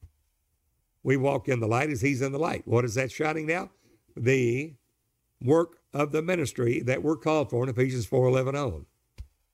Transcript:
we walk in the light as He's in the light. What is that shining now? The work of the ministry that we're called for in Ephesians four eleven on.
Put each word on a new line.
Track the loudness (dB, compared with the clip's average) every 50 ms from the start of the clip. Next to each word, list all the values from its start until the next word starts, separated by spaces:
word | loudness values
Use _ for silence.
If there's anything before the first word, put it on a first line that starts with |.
| -20 -20 _ _ _ _ _ _ _ _ _ _ _ _ _ _ _ _ _ _
we | -2 0 0 2
walk | 2 0 0 0 0
in | -2 -2 0
the | 0 0
light | 0 0 0 -2
as | -2 -2
He's | 0 0 0 0
in | -2 -4
the | -2 -2
light. | -2 -2 -4 -6 -2
What | 0 2 2 2
is | 0 0
that | -2 -4 -4
shining | -4 -4 -2 -2 -2 -2 -2
now? | -2 -2 -4 -4 -8 -14 _ _ _ _ _ _ _ _
The | -2 0 2 2 2 2 2 0 -2 -4 -8 -12 -18 _ _ _ _ _ _ _ _ _ _ _ _
work | 0 4 4 4 4 0 -4 _ _ _
of | -4 -2 -2 0
the | 0 -2
ministry | -2 0 0 -2 -2 -2 -2 0 0 0 0 0
that | 0 0 -2 0
we're | 0 0 0
called | 0 0 2 2 2 0 0
for | 0 -2
in | -2 0
Ephesians | 0 0 0 0 0 -2 -4
four | 0 2 4 4
eleven | 4 4 2 2 0 -2
on. | -2 -4 -4 -6 -6 -10 -16 _ _ _ _ _ -18 -18 -18 _ _ _ _